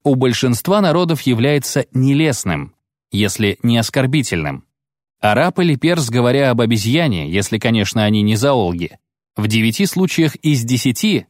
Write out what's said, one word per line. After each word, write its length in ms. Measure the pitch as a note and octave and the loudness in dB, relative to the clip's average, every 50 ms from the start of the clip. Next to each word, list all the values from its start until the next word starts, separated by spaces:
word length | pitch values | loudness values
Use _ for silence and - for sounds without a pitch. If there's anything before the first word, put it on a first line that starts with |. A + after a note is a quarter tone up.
у 140 | - D3 C3+ | -2 0 0
большинства 640 | C3 C3 B2+ A2+ - - B2+ A#2+ - - F3 G3 G#3 | 2 2 0 0 0 0 0 0 0 0 0 2 2
народов 400 | G3 E3+ D3+ F3 F3+ E3+ E3 C3+ | 2 2 2 2 0 0 -2 -2
является 680 | - C3 B2 A2 B2 C#3+ D3 C#3+ C3 - - C#3+ B2 - | 0 0 0 2 2 2 2 0 -2 -2 -4 -4 -4 -2
нелестным, 840 | - C3 C3 C3+ C#3 D3 D#3+ D3+ A#2+ - - F#2+ D#2+ D2 C#2+ - - _ _ _ _ _ _ _ | 0 0 2 2 2 2 2 0 -2 -2 -4 -4 -6 -6 -6 -12 -16 _ _ _ _ _ _ _
если 440 | - G2+ G#2 G2 - - G#2+ G2+ - - | -4 -2 -2 -2 -2 -2 -2 -2 -2 0
не 160 | - A#2+ A#2 A#2 | 0 0 2 0
оскорбительным? 840 | A2+ - - C#3 C3 B2+ C3+ D3+ B2+ - F#2+ E2+ D2+ C#2+ C#2 C2 - _ _ _ _ _ _ _ _ _ _ _ | 0 -2 -2 -2 0 0 0 0 -2 -2 -4 -4 -4 -6 -8 -10 -14 _ _ _ _ _ _ _ _ _ _ _
Араб 400 | - G#2 G#2 B2 D#3+ F#3 - - | 0 0 2 2 0 0 0 0
или 160 | F3+ E3+ C#3+ | 0 0 0
перс, 340 | B2 - E3 F3 E3+ C3+ A2+ | 0 0 0 0 0 -2 -2
говоря 400 | A#2 B2 A#2+ B2 B2+ C#3 C#3 C3 | 0 0 2 2 2 2 2 2
об 100 | A#2+ A#2 | 2 2
обезьяне, 680 | A#2 A2 A#2 G#2+ F#2+ A#2 C3+ E3 E3+ C#3 G2+ E2+ D2 D2 | 2 0 0 0 0 0 0 2 2 0 0 -2 -4 -4
если, 280 | F2 G2+ F#2+ - A2+ G#2+ | -2 -2 -2 -2 -4 -2
конечно, 440 | - A#2+ A#2 A2+ G2+ - - A2+ | 0 0 0 0 0 0 0 0
они 200 | G#2+ G#2 G#2+ G#2+ | 0 2 2 2
не 120 | G#2 G#2 A2 | 2 2 0
зоологи, 640 | G#2 C3 C#3+ C#3 A#2+ G2+ F2 F2 F2 F2 - - - _ _ _ _ _ _ - | 0 0 2 2 2 0 0 -2 -4 -6 -8 -10 -16 _ _ _ _ _ _ -8
в 120 | - G#2 G#2+ | -4 -2 0
девяти 360 | A2 A2 A2 A2+ A2 - G3+ | 0 2 0 0 0 0 -2
случаях 500 | F#3 - F3+ F#3 - - - D#3+ D3+ - | -2 0 0 -2 0 0 0 0 0 -2
из 280 | - - D#3 D3 B2 A#2 | -2 -2 0 0 0 0
десяти 600 | A#2 B2+ B2 - C3 A#2 - - A3 F#3 A2+ - | 0 -2 0 0 0 -2 0 0 0 0 -2 -4